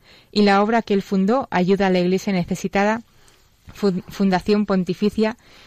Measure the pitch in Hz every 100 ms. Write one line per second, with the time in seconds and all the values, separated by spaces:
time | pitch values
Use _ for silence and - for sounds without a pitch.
0 | _ - _ 208 202 196 208 233 - 196
1 | - 196 190 254 254 180 175 196 196 180
2 | 180 185 208 190 170 185 190 196 208 220
3 | - _ _ _ _ _ - - 202 185
4 | - - 196 180 - 208 208 190 180 180
5 | 208 - 214 240 _ -